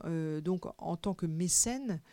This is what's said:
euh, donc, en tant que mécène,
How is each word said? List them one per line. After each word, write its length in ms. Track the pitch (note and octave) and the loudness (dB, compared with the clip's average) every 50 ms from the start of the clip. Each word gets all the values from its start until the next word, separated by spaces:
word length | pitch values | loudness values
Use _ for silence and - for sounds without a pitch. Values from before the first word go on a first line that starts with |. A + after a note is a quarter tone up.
| - | -4
euh, 360 | E3 E3 D#3+ D#3+ D#3 D#3 D3+ | -2 -2 0 0 0 -2 0
donc, 240 | D#3 F3 F#3 F3+ - - - - | 0 0 0 0 -2 -6 -8 -6
en 180 | - E3 E3+ | -4 -4 -4
tant 180 | E3 - G3+ F#3 | -2 -2 -2 -2
que 120 | - F3+ | 0 -2
mécène, 760 | E3 D#3 D#3+ F3+ F3 - - - A#3 B3 C4+ C#4 A#3+ F3+ D3 - - | 0 0 0 2 4 4 4 4 4 0 -2 -2 -2 -4 -4 -6 -12